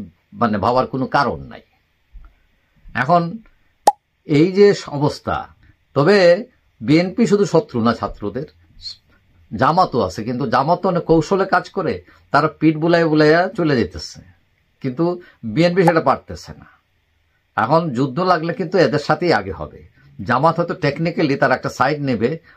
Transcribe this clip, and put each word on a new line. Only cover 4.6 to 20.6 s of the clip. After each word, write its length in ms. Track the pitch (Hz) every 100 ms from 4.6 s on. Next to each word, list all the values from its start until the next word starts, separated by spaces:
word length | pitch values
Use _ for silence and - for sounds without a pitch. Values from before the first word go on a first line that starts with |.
| 202 175 -
অবস্থা, 600 | 143 143 - - 73 - _ _ _ _
তবে 500 | - 156 202 175 175 - _ _ -
বিএনপি 460 | 110 156 180 180 226
শুধু 180 | 202
শত্রু 360 | 196 165 156 120
না 140 | 113
ছাত্রদের, 520 | 113 104 - 101 110 156 _ _ _ - - _ _ _ _ -
জামাতও 460 | 113 131 160 277 127
আছে, 240 | 95 104
কিন্তু 260 | 110 127 135
জামাত 360 | 123 139 175 190
অনেক 180 | 175
কৌশলে 400 | - 165 156 196
কাজ 260 | 190 180 -
করে, 320 | - 160 92 - _ _
তারা 180 | 139 151
পিঠ 280 | - 156 151
বুলাইয়া 300 | 170 170 165
বুলাইয়া 420 | 151 151 165 185
চলে 280 | 185 165 135
যেতেছে, 440 | 92 82 - - - _ _ _ _ _
কিন্তু 400 | 135 123 170 175 - _
বিএনপি 400 | 113 107 175 175
সেটা 160 | 170 160
পারতেছে 520 | 135 113 - - - -
না। 80 | - _ _ _ _ _ _ _ _ -
এখন 340 | 113 160 170
যুদ্ধ 300 | 117 135 127
লাগলে 340 | 185 170 165
কিন্তু 240 | 170 175 196
এদের 200 | 139 147
সাথেই 340 | - 156 175
আগে 200 | 117 98
হবে। 420 | 90 76 76 76 _ _ -
জামাত 380 | 98 120 160 165